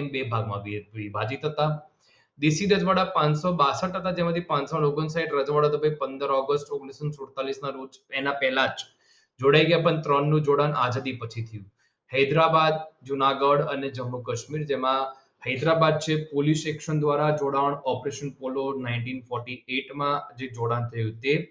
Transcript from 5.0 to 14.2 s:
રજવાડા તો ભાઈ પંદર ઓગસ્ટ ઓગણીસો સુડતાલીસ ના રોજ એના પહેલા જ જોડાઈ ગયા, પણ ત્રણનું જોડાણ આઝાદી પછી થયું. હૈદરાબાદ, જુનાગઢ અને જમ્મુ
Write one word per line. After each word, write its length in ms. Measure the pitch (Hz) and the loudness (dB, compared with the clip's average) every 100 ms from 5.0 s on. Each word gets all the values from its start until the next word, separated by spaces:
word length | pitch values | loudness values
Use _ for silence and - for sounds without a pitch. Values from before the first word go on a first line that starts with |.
| 156 165 156 143 | -2 -2 -2 0
રજવાડા 340 | 135 147 147 | 2 4 4
તો 60 | 147 | 4
ભાઈ 180 | 151 151 | 0 0
પંદર 280 | 135 135 139 135 | -4 -4 0 0
ઓગસ્ટ 340 | 131 147 147 143 | 2 -2 -2 -8
ઓગણીસો 340 | 135 135 151 147 | -8 -8 -6 -6
સુડતાલીસ 420 | 135 - 135 135 | -8 -6 -6 -4
ના 80 | 139 131 | -6 -8
રોજ 200 | 131 - _ 135 | -12 -16 _ -4
એના 160 | 139 143 | -2 0
પહેલા 260 | 131 131 127 | 0 2 0
જ 180 | - - _ _ _ _ - | -2 -12 _ _ _ _ 0
જોડાઈ 280 | 135 151 160 | 6 6 6
ગયા, 140 | 165 170 | 4 4
પણ 140 | 156 151 | 2 2
ત્રણનું 400 | 143 147 156 143 | 2 4 2 4
જોડાણ 300 | 139 147 135 | 4 2 2
આઝાદી 320 | 123 120 131 120 | 0 0 -4 -8
પછી 220 | 113 117 110 | -8 -8 -8
થયું. 180 | 107 95 _ _ _ _ | -10 -16 _ _ _ _
હૈદરાબાદ, 680 | 131 139 156 160 160 160 156 - - 127 | 0 2 4 4 6 4 2 -6 -16 -6
જુનાગઢ 560 | 139 135 131 139 143 147 | 0 2 4 4 4 2
અને 140 | 139 135 120 | -4 -6 -6
જમ્મુ 240 | 123 123 | -8 -6